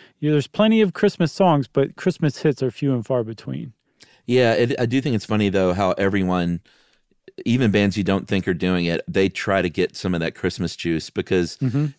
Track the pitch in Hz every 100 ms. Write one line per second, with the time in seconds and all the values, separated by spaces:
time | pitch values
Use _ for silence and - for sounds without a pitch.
0 | - _ 147 151 - - 220 220 202 -
1 | 208 - 160 - 185 147 127 - 139 -
2 | 185 - 151 - 156 135 131 - 139 123
3 | 107 127 113 110 - 131 113 - _ _
4 | - _ - 123 117 110 120 131 123 131
5 | 147 113 - 107 101 95 92 90 95 -
6 | 98 98 92 90 87 87 - _ _ _
7 | _ _ - - - 123 117 101 101 104
8 | 95 95 - 98 95 90 92 90 85 82
9 | - 95 98 - - 95 87 95 87 -
10 | 95 87 80 - 90 - 87 - 85 82
11 | - - - 92 87 - 131 131 151